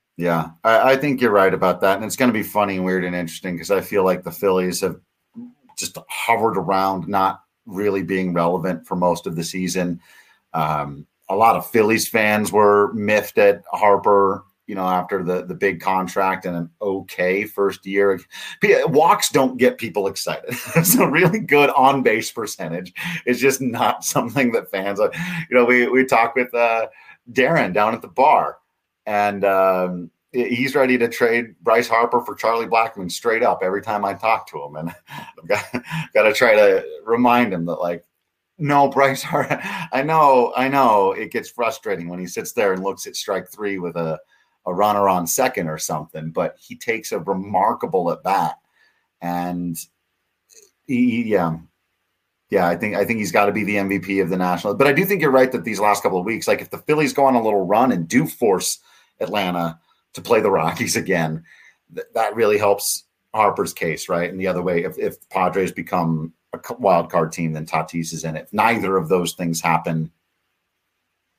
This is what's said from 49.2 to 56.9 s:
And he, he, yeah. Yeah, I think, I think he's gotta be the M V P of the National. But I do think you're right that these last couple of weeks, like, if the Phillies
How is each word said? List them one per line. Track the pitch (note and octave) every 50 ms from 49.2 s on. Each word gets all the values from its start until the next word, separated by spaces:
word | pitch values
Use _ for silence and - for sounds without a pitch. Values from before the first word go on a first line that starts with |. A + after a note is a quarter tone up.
| F2
And | F2 F2 F2 F2 F2+ F2+ F2 F2 F2 E2 - - - _ _ _ _ _ _ _ _ _ _ _ _ _ - - _ _ _ _
he, | - C3 A#2+ B2 B2
he, | A2 A#2+ A#2
yeah. | G#2+ G#2 F#2+ E2+ E2 D#2+ D#2+ D#2+ - _ _ _ _ _ _ _ _ _ _ _ _ _ _ _ -
Yeah, | G2+ F#2+ F2 E2+
I | F2
think, | E2+ A2 G#2 F2
I | F#2+ G2+
think | F#2+ A#2 A2
he's | G#2+ F2 E2
gotta | A2 G#2 G2+
be | G2 A2 G2+
the | G2 G#2 G2+
M | G2 F#2+
V | G2 F#2+
P | F2 G2 G2 F#2+
of | F#2 E2
the | F#2+
National. | F2+ F#2 F2+ F2 E2+ - G#2 G2+
But | G2+ C3+
I | C#3+ C#3
do | F3+ -
think | F3+ G3+ F3+
you're | D#3 C#3+ C3
right | C3 C3 B2+
that | B2+ A2+ D#2+
these | A2+ G#2+ F#2+
last | G#2 G#2 G2+ - -
couple | G2 F#2 F2+
of | F2+
weeks, | G#2+ A2+ G#2 -
like, | A2+ G#2 -
if | - -
the | - -
Phillies | - -